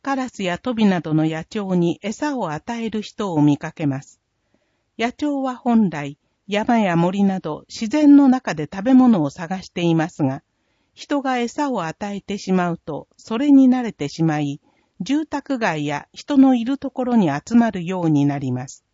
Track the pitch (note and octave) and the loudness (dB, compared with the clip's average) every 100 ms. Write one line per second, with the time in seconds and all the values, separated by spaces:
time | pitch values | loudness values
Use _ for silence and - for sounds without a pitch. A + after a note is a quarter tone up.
0 | C#4 C4+ B3+ - F#3 F3 F3 A3 G#3 F3+ | -4 -4 -6 -6 -6 -4 -6 0 2 0
1 | D#3+ D#3 D#3+ D#3 E3 A3 G3 F3+ E3+ - | 0 0 0 -4 -8 -8 -2 0 0 -2
2 | G3+ - D4+ C4 F3 D3+ - A#3 A3+ A3 | -8 -6 -6 -4 -6 -6 -8 -8 -6 -6
3 | G3+ - G3+ D#3+ D3 C#3+ D#3+ - D3+ C3+ | -10 -8 -4 2 4 2 -4 -6 -4 -4
4 | - _ _ _ _ _ _ _ _ - | -10 _ _ _ _ _ _ _ _ -6
5 | A#3 - D4 C#4 C4 B3 B3 A3+ G3+ D3+ | -6 -4 -4 -2 -6 -4 0 2 2 -2
6 | C#3+ C#3+ _ _ - G3+ A3 A#3 G3+ E3+ | -10 -12 _ _ -6 -4 2 2 2 2
7 | F3 G3 G3 F#3+ D#3+ D3 _ - A3+ D4+ | 0 2 0 0 -6 -10 _ -10 -4 4
8 | D4 C#4+ C#4 B3+ - D#3+ D3 G3 G#3+ C4 | 8 8 8 2 -2 -6 -6 -6 4 6
9 | B3+ G3+ C#3+ - E3 F#3 - - E3+ E3 | 6 4 0 -6 -10 -10 -10 -2 0 0
10 | D#3+ - C#3 C3+ _ _ _ _ _ _ | -2 -2 -4 -4 _ _ _ _ _ _
11 | - C#4+ C4+ B3+ A#3+ - D4 A#3 D#3+ - | -4 -4 -2 -4 -4 -4 -4 -4 -6 -8
12 | G#3 G3+ - G3+ - F#3 F3 E3+ - C#3+ | -8 -10 -10 -10 -2 0 0 -4 -8 -12
13 | - _ - A3+ D4 C#4 C4 B3+ A#3 - | -14 _ -8 -2 6 6 6 4 -2 -6
14 | C#3+ - E3 D3+ D3 C#3+ _ _ _ _ | -8 -2 -2 0 -4 -8 _ _ _ _
15 | F#3 D4 D#4+ C#4+ - C4 G#3+ D#3 D3 C#3+ | -4 -4 -4 -10 -6 -4 -4 -4 -4 -6
16 | - - - C#4+ C4+ B3+ A3+ C#4 C4+ - | -8 -20 0 4 6 4 -2 -6 -6 -6
17 | B3+ A#3+ E3+ C#3+ - A#3 A#3 F#3 E3+ F#3 | 0 2 2 -2 0 2 2 -2 -6 -2
18 | E3 D3 C#3+ C#3+ C3+ B2 C3 - _ | 0 2 2 0 -6 -6 -8 -18 _